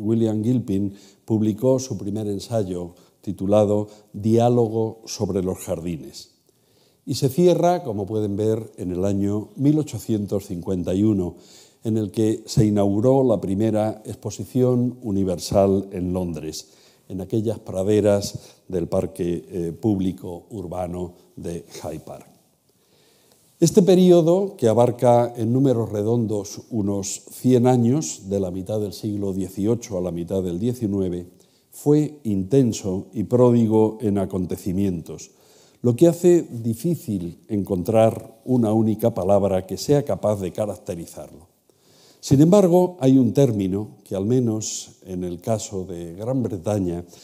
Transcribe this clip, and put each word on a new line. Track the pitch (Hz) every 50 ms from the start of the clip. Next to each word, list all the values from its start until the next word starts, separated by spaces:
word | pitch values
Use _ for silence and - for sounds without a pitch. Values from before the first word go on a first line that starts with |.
William | 104 107 113 113 113 110 107 110 104
Gilpin | 120 127 120 - - 95 98 101 98 101 - - - _ _ _
publicó | - 113 107 110 110 98 107 120 131 131 127
su | 127 - 110 90
primer | 95 101 101 107 107 104
ensayo | 101 98 - - 117 113 101 92 90 87 87 85 87 _ _ _ _ _
titulado | - 104 90 90 95 95 101 107 104 101 104 104 107 104 - - _ _ -
Diálogo | 104 101 110 113 117 117 123 123 120 117 107 113 113 113 113 110 - -
sobre | - - - 107 92 92 101 90
los | 92 90 -
jardines. | - - 90 82 80 90 85 71 67 69 - - - - _ _ _ _ _ _ _ _ _ _ _ _ _ _ _
Y | - 135
se | - 143 127
cierra, | - 175 175 180 165 160 165 175 180 170 135
como | 123 101 104 98
pueden | 90 110 107 107 101 101
ver, | 101 107 110 110 113 113 - - -
en | 101 90
el | 90 90 92
año | 101 101 98 98 101 104 107 101 - -
mil | - 135 147 151 156
ochocientos | 147 - - 110 - - 110 104 104 92 107 98 -
cincuenta | - 92 87 82 98 95 90 87 90 92
y | 95 104
uno, | 110 104 92 90 85 85 - - - - - - _ _ _ -
en | 113 110 110
el | 107 92 -
que | 117 110 107 110 - -
se | - - 123 110
inauguró | 107 104 104 98 98 98 110 113 127 135 135 131
la | 123 107 90
primera | - 90 98 98 110 113 107 104 107 110 - - -
exposición | 123 113 - - 110 - - 95 - - 127 127 127 127 123 123 123 123 123 123
universal | 110 98 98 98 92 87 85 - - - 101 98 98 95 98 95 -
en | - 90 90 90 92
Londres, | 92 92 87 82 76 76 78 76 - - _ _ _ _ _ _ _ _ -
en | 98 90
aquellas | 92 - 120 113 104 113 85 -
praderas | - - - 92 95 101 107 104 98 104 101 101 101 - - - - - - _ _ -
del | 92 87 85
Parque, | - 95 95 90 85 - - 87 87 85 78 - -
eh, | 95 90 85 82 78
Público | - - 110 104 95 92 92 85 - - 92 85 85 - -
Urbano | 120 101 87 85 90 90 92 85 87 90 87 85 - _ _ _ _
de | - 85 85 85 82 - - - - -
Hyde | 76 80 78
Park. | - - 69 67 - _ _ _ _ _ _ _ _ _ _ _ _ _ _ _ _ _ _ _ _ _ _ _ _ _ _ -
Este | 170 160 - 214 180
periodo, | 190 185 185 185 180 175 175 160 165 175 190 202 190 196
que | - 120 110
abarca | 107 117 120 123 117 - 127 120 120 120 120 120 -
en | 123 110 110 120
números | 131 139 135 123 117 110 92
redondos | 104 104 101 110 120 120 113 101 107 101 95 - - - - -
unos | 123 110 98 101 101 98 95 - - - - - -
cien | - - 123 127 120 120
años, | 127 127 120 117 117 135 160 156 - - - 101 95
de | 98 101
la | 95 90 90
mitad | 95 92 90 107 107
del | 104 98 -
siglo | - - 107 104 101 101 98 92
dieciocho | 98 92 92 - 104 98 110 120 117 - - 101 90
a |
la | 90 90 85
mitad | 87 85 85 101 95
del | 92 90 85 87
diecinueve, | 110 123 120 123 117 101 101 98 95 90 87 90 87 - - _ _ _ _ _ _ _ -
fue | - - 147 147 151 151 127 - - -
intenso | 110 101 95 92 95 135 139 131 113 101 - - 101 92 95 - - -
y | 110 95
pródigo | - 123 120 123 123 120 120 113 107 110 110 110 107 110 -
en | 113 104 101 101
acontecimientos, | 95 - - 95 90 78 98 - - 101 87 98 101 98 87 82 73 - 78 - - - _ _ _ _ _ _ _ _ _ _ -
lo | 120 117
que | - 170
hace | 170 165 170 - 180 175 165 -
difícil | - 120 117 110 120 110 - - 175 165 - - - 104 90 87 85 80 - _ -
encontrar | 107 101 92 - 98 90 85 - 107 113 113 110 107 - - - - - -
una | 127 127 123 113 104 110
única | 113 110 110 107 98 117 117 -
palabra | 95 87 95 101 98 98 95 95 92 90
que | - 95
sea | 90 - - 147 143 -
capaz | - 98 87 - 104 107
de | 98 95 87 82
caracterizarlo. | - 107 101 92 - - - 92 85 82 - - 82 73 69 67 67 - _ _ _ _ _ _ _ _ _ _ _ _ _ _ _ -
Sin | - 143 131
embargo, | 156 170 202 208 185 170 170 180 180 180 180 -
hay | 135 135 131 135
un | 123 107 95
término | 143 139 120 107 101 95 92 92 101 110 123 - - -
que, | - 104
al | 95 98
menos | 110 123 131 123 113 107 110 104 - - - - - - _ -
en | 95 92 90 90
el | 90 87 87
caso | - 120 113 107 - - 104 95 90
de | 95 90 85 85 85 85
Gran | 95 110 120 135 135
Bretaña, | 117 98 104 90 80 107 104 104 92 87 85 85 85 - - -